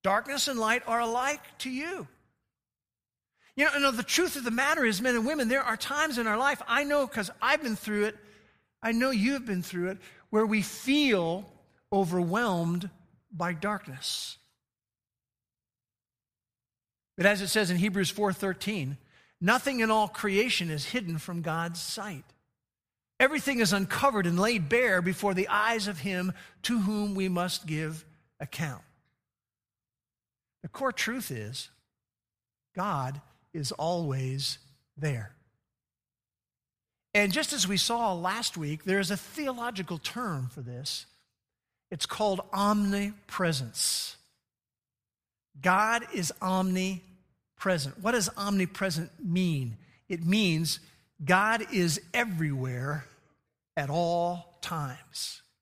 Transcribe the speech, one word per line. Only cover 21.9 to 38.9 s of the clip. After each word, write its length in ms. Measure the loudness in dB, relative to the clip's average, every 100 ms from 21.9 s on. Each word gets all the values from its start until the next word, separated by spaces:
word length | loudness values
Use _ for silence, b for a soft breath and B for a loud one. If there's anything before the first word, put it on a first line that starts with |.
| -8 -8 -10 -14 _ _ _ _ _ _ _ _ _
Everything 420 | 4 4 0 4
is 140 | 4
uncovered 520 | 4 2 4 4 4 2
and 140 | 4
laid 300 | 4 2 2
bare 320 | 4 4 4
before 320 | 2 0 0
the 140 | 0 2
eyes 380 | 2 2 0 -4
of 120 | -4
him 340 | -4 -2 -4 B B B
to 180 | -2 0
whom 340 | 2 0 -2
we 140 | 0 0
must 380 | 0 0 -4 -4
give 400 | -4 -4 -8 -14 _ _ _
account. 440 | -12 -6 -6 -6 -16 _ _ _ _ _ _ _ _ _ _ _ _ _ _ _ _ _
The 80 | -14
core 220 | -4 -2
truth 380 | 0 -2 -2 -6
is, 380 | -8 -8 -10 -12 _ _ _ _ _ _ _ _ _ _
God 460 | -6 -2 -2 -4 -8 b b _
is 200 | -8 -6
always 840 | -4 -2 0 -2 -2 -4 -4 -6 -8 _ _ _ -6
there. 400 | -4 -2 -8 -16 _ _ _ _ _ _ _ _ _ _ _ _ _ _ _ _ _
And 180 | 2 4
just 220 | 2 0
as 160 | -2 0
we 80 | 0
saw 380 | 2 2 0
last 420 | 0 -2 -2 -4 -4
week, 280 | -4 -4
there 160 | 0